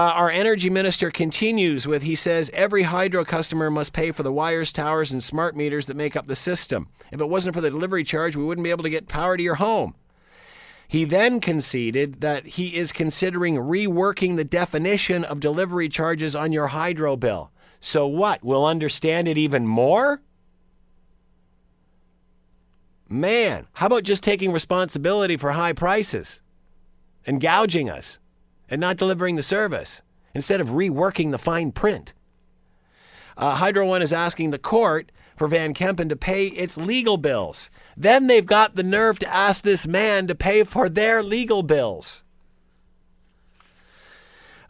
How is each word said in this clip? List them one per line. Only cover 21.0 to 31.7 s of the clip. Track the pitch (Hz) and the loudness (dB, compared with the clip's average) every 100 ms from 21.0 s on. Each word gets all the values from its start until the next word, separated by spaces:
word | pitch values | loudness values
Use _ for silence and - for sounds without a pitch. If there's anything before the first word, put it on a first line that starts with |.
| _ _ _ _ _ _ _ _ _ _ _ _ _ _ _ _ _ _ _ _ - | _ _ _ _ _ _ _ _ _ _ _ _ _ _ _ _ _ _ _ _ -8
Man, | 113 175 233 208 98 - | -2 0 2 0 -2 -8
how | - 190 | 0 2
about | 240 | 2
just | 190 196 | 2 0
taking | 208 202 190 | 2 0 0
responsibility | 165 - 180 180 147 160 208 190 156 | -2 0 0 0 -2 0 2 0 0
for | 143 | -2
high | 156 170 | 0 -2
prices | 156 170 208 208 104 - - _ _ _ - - _ _ _ | 0 0 0 -2 -6 -8 -18 _ _ _ -20 -20 _ _ _
and | - 139 | -4 -2
gouging | 160 185 214 165 123 | 2 2 2 0 -2
us | 69 - - _ _ _ _ - | -8 -14 -18 _ _ _ _ -8
and | 143 | -4
not | 180 180 | -2 0
delivering | 190 180 180 165 | 0 0 -2 -2
the | |
service | 135 196 214 117 - - _ _ _ | -2 0 -2 -4 -8 -16 _ _ _
instead | 143 - 196 | -4 0 0
of | 131 | 0
reworking | 139 190 139 190 185 156 | 0 0 2 0 0 -2
the | 131 | -2
fine | - 170 156 | -2 0 -2